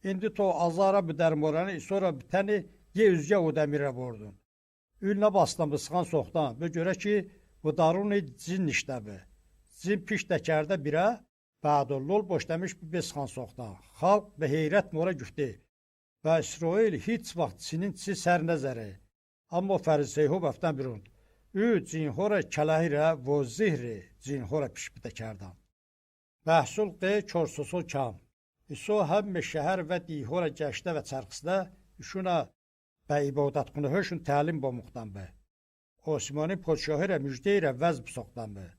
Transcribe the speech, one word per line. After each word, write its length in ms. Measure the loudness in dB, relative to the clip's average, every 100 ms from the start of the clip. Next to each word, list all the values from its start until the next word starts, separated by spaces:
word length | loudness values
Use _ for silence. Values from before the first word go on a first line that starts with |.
İndi 300 | -4 -2 -2
to 140 | 2 2
azara 480 | 4 2 4 4 4 2
bu 60 |
dərmoranı 600 | 2 2 4 2 2 -2 -6
isora 340 | -2 0 0
bitəni 480 | -2 -2 0 2 0 -2 -20 _
ye 120 | 6 6 6
üzgə 220 | 4 4
o 140 | 4
dəmirə 400 | 2 2 0 -2
vurdun. 420 | -4 -8 -10 -14 -18 _ _ _ _ _ _
Ülnə 320 | 0 4 6
basdan 380 | 6 4 2 -2
bu 60 | -2
sıxan 260 | -2 -2
soxdan. 560 | 2 0 0 0 0 -2
Bu 60 | -4
görə 260 | 0 0
ki, 220 | 0 0 0 -2 -16 _ _
bu 140 | -2 4
daruni 440 | 4 4 2 0 -2 -12
cin 300 | -4 0 0
işləbi. 500 | 0 -4 -8 -8 -16 -18 _ _ _ _ -10
Cin 280 | -2 -2 0
piş 220 | -4 0
dəkərdə 480 | -2 2 0 2 -2
birə, 280 | 0 2 2 0 _ _ _ _
bədullul 640 | 2 2 2 -2 0 0 0
boş 180 | -4 -2
demiş 280 | -4 -4 -8
bu 220 | -6 -6
sıxan 280 | -4 -6 -8
soxdan. 460 | -8 -12 -12 -14 -14 _ 0
Xalq 320 | 4 4 2 -4
və 120 | 0
heyrət 440 | 0 2 2 2
mora 200 | -2 -2
güfti. 360 | -2 -8 -6 -6 -6 _ _ _ _ _ _ 0
Və 140 | 2
İsrail 580 | 0 -4 0 2 2 2
heç 320 | -2 -4 -4 -4
vaxt 280 | -4 -4 -6
cinin 280 | -4 -4
çi 200 | -4 -6
sər 320 | -2 2 2 2
nəzəri. 460 | 0 -2 -6 -10 -14 _ _ _ _ _
Amma 260 | -4 0 0
fəriseyhov 680 | 4 2 2 2 2 2 -2
əfdən 280 | -2 -2 -2
birund. 320 | -6 -10 -16 _ _ _ _
Ü 280 | 0 2 2 0
cin 280 | -4 -2
hora 260 | 0 0 0
kəlahirə, 680 | 0 0 2 2 2 2 2 2
vo 240 | 0 0
zihri 540 | 0 0 0 0 -4 -10 -14 _
cin 280 | -6 -6 -2
hora 240 | -2 -4
piş 220 | -8 -16
bitəkərdən. 640 | -14 -14 -10 -12 -10 -16 -18 _ _ _ _ _ _ _ _ 4
Bəhsul 480 | 4 4 -2 -2 -2
qı 160 | 0 0 0
körsosu 560 | -2 -2 -4 -6 -6 -4
kam. 360 | -4 -4 -6 _ _ _ _ _
İso 320 | -10 0 2
həmmə 400 | 4 2 0 -4
şəhər 380 | -4 -2 0 -2
və 140 | -2 -4
dihora 480 | -4 -8 -4 -2 -2
gəşdə 440 | -2 -6 -4 -4 -4
və 60 |
çərxisdə 540 | -4 -8 -8 -10 -2 -2 -2 -14 _ -20
işuna 420 | -10 -6 0 0 0 _ _ _ _ _ -2
bə 80 | 0
ibadət 520 | 2 2 0 0 -4
qını 160 | -4 0
höşün 300 | 0 -2 -6
təlim 380 | 0 2 2 0
bomuqdan 480 | -4 -6 -10 -12 -12
bə. 140 | -12 -14 -18 _ _ _ _ _ _ -4
Osmani 500 | -2 -2 -4 -2 -4
podşahı 480 | -2 -2 0 0 0
ilə 120 | 0
müjdə 380 | -2 -4 0 2
ilə 160 | 2
vəz 260 | 0 0 0
psoqdan 520 | -6 -12 -12 -12 -12 -12
bə. 120 | -16